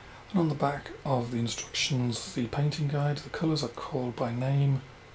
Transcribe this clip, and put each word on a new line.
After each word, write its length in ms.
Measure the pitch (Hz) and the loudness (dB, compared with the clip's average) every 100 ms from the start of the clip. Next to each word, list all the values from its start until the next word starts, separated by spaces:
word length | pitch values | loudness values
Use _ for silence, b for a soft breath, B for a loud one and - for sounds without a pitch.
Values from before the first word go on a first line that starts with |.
| B B B | B B B
And 80 | 190 | 2
on 100 | 160 | 2
the 60 | 143 | 2
back 360 | 143 143 - - 147 | 0 0 -8 -6 0
of 260 | 131 120 | 0 2
the 60 | 120 | 0
instructions, 960 | 117 - - - - 131 123 113 - | -2 -2 -6 -2 0 2 0 -2 -4
the 140 | - 117 | -4 -2
painting 400 | 147 147 151 147 | 2 2 2 0
guide, 300 | 147 147 143 | 2 2 0
the 120 | - | -4
colours 340 | - 160 156 | -2 0 2
are 60 | 127 | 0
called 460 | - - 135 123 117 | -4 -4 -2 -2 -2
by 180 | 117 | -2
name, 480 | 120 131 139 139 135 - - - | 0 2 4 4 2 -2 -18 -10